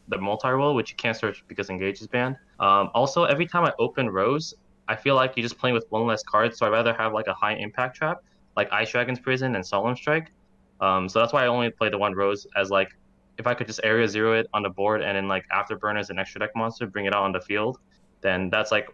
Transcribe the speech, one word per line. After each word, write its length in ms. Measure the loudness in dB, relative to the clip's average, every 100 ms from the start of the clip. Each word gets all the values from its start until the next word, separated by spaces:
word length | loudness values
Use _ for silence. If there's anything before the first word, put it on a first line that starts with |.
| -8
the 100 | -4
multi-roll, 560 | -2 -2 0 2 2
which 160 | 0 -2
you 60 | -4
can't 200 | -4 -2
search 280 | -4 -6 -10
because 220 | -8 -6
Engage 300 | -4 -4 -4
is 40 | -4
banned. 300 | -2 -2 -4 _ -2
Um, 300 | 4 4 4
also, 300 | 2 2 2
every 220 | 2 2 0
time 180 | 2
I 80 | 0 2
open 320 | 0 0 -2
Rose, 440 | 2 2 0 -4 -14 _ _ -6
I 100 | -2
feel 180 | 2
like 200 | 2 2 -2
you're 60 |
just 160 | -6 -2
playing 160 | 0
with 120 | 0 0
one 180 | -2 0
less 160 | -2
card, 300 | 0 2 2
so 120 | 2 2
I'd 60 |
rather 200 | 4 2
have, 220 | 0 0
like, 120 | -2 -2
a 60 |
high 220 | -2 -2
impact 420 | -2 -4 -4 -4 -2
trap, 220 | -4 -4 -10 _ _
like 160 | -2 0
Ice 200 | 0 0
Dragon's 300 | 0 0 -2
Prison 360 | -2 0 0 -2
and 80 |
Solemn 320 | -2 0 0 -2
Strike. 340 | 0 -2 -2 _ _ _ _ -2
Um, 280 | 2 2 2
so 120 | 2
that's 120 | 2
why 120 | 2
I 20 | 2
only 240 | 2 -2
play 180 | 0 -2
the 80 | 0
one 160 | -2
Rose 320 | 0 0 0 -2 -2
as, 120 | 2
like, 200 | 2 0 -6 _ _ _ -6
if 80 | -2
I 80 |
could 140 | -2 -4
just 120 | -2
area 240 | 2 4 2
zero 240 | 2 2
it 160 | 2 0
on 120 | -2
the 40 | -4
board 320 | -2 0 0
and 160 | 0 -2
then, 120 | -2
like, 160 | -4 -2
Afterburners 560 | -4 -4 -4 -4 -4 -4
and 80 | -6
extra 220 | -6 -6
deck 100 | -6 -4
monster, 320 | -4 -4 -6
bring 160 | -4
it 100 | 0
out 80 | 0
on 80 | 0
the 100 | -2
field, 380 | -4 -2 -2 -6 _ _ _ _
then 300 | -2 0 0
that's, 220 | -2 0
like, 160 | -2 -2